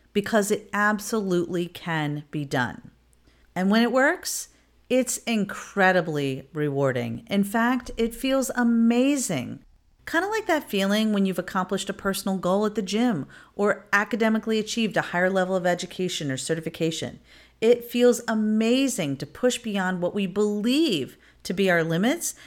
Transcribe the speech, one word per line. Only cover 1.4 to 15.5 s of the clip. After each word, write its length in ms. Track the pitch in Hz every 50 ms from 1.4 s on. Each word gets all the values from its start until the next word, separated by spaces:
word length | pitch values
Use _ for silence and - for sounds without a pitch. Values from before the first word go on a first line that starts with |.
| 175 - 180 170 180
can 580 | 175 - - - 180 165 156 151 147 147 147 147 -
be 160 | - 156 147
done. 460 | 139 - 135 123 107 - - - - - _ _ _ _ _ _ _ _ _ _ _ _
And 160 | 175 185 196
when 100 | 208 226
it 100 | 233 240
works, 580 | 233 262 262 294 359 359 - - - - - - _ _ _ _ _ _ _ _
it's 300 | 240 254 254 247 - -
incredibly 1300 | - 233 233 220 196 202 - - - - - 202 190 185 185 180 165 165 151 147 143 139 131 139 - - -
rewarding. 720 | 151 147 147 139 139 139 135 127 123 120 117 117 123 - -
In 160 | - 202 196
fact, 460 | 202 - 226 226 240 262 247 - - - -
it 160 | 226 233 226
feels 380 | - - 262 262 269 254 247 -
amazing. 1040 | 247 247 233 233 233 226 233 240 240 254 277 294 277 240 - 175 131 117 107 113 - - - _ _ _ _ _ _ _
Kinda 220 | - - 330 370 403
like 180 | 427 440 427
that 240 | 370 330 294 294 -
feeling 420 | - 196 196 196 208 214 220 220
when 140 | 214 202 196
you've 140 | 190 180 185
accomplished 500 | 175 - - 190 185 - 202 190 - -
a 40 | 196
personal 440 | - - 196 190 - - 202 190 185
goal 300 | 170 175 185 202 214 214
at 80 | 208
the 80 | 226 196
gym 420 | 185 196 214 240 254 220 147 127 - - - - - _
or 320 | - 202 208 - - - -
academically 680 | - 202 214 208 - 208 226 220 220 220 - 226 220 220
achieved 360 | 214 214 - 233 226 202 156
a 60 | 170
higher 300 | 147 - - 175 180 185
level 240 | 190 190 185 180